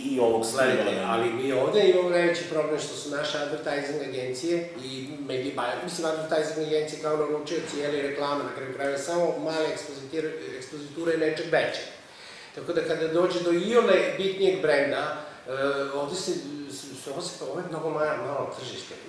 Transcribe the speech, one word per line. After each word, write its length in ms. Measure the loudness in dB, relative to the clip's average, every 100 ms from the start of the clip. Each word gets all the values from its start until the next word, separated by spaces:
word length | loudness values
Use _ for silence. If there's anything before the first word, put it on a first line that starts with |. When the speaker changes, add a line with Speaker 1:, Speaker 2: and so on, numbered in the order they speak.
| 0
Speaker 1:
i 140 | 4
ovog 220 | 4 4
Speaker 2:
Gledajte, 280 | 2 4 4
Speaker 1:
streaminga. 320 | 4 2 2 2
Speaker 2:
ali 240 | 2 2
mi 200 | 2 2
ovde 360 | 2 4 6 8
imamo 200 | 8 6
najveći 340 | 4 4 2
problem 360 | 0 0 0 0
što 140 | -2 -6
su 140 | -6
naše 280 | -4 -2 -2
advertising 640 | -2 -4 -2 -2 -2 -4
agencije 640 | -4 -4 -4 -2 0 0 -2 -8
i 240 | -8 -8 -8 -8
mediji 320 | -4 -4 -2
ba-, 320 | -2 -2 -2
mislim, 220 | -4 -2 -2
advertising 600 | -2 0 2 2 0 0
agencije 360 | 0 0 -2
kao 140 | 0 2
naručioci, 640 | 2 0 -2 -4 -2 -2
je 100 | -2
li, 140 | 0
reklama, 420 | -2 0 0 0
na 60 | -2 -6
kraju 180 | -8
krajeva, 240 | -4 -2 -2
samo 360 | 0 2 2 0
male 280 | -2 0 0
ekspozitir-, 640 | -2 -8 -10 -6 -4 -4 -4 -8 -10
ekspoziture 600 | -10 -12 -10 -4 0 2
nečeg 300 | 2 0 2
većeg. 380 | 2 2 -2 -8 -14 -20 -20 -18 -18 -16
Tako 180 | -10 -2
da 100 | 0
kada 260 | 0 0 2
dođe 320 | 2 2 2
do 120 | 2
iole 420 | 2 4 4 6 6 4 0
bitnijeg 460 | 0 2 2 4
brenda, 540 | 4 4 4 0 -2 -4 -8 -12
e, 80 | -6 -2 0 0 -2
ovde 240 | -2 -4 -4
se, 140 | -2 -4 -4 -8 -8
s-, 320 | -10 -12 -12
s-, 40 | -8
ovo 140 | -6
se, 220 | -6 -6
ovo 140 | -6 -6
je 60 | -6
mnogo 200 | -4 -2
ma-, 260 | 0 0 0
malo 360 | -2 -4 -4
tržište, 400 | -6 -10 -10 -10 -12